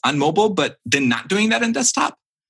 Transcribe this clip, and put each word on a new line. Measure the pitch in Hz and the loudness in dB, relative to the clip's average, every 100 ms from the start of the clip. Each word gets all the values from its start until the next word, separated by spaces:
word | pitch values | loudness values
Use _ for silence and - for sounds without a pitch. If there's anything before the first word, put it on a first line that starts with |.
| 127 | -2
on | 143 | 0
mobile, | 143 170 214 | 0 2 2
but | 185 135 - - | 2 -2 -4 -4
then | 139 131 | 0 0
not | 113 - | 0 -2
doing | 196 220 | 0 0
that | 226 | 0
in | 233 | 0
desktop. | 240 254 - - - _ _ | 0 0 0 -2 -4 _ _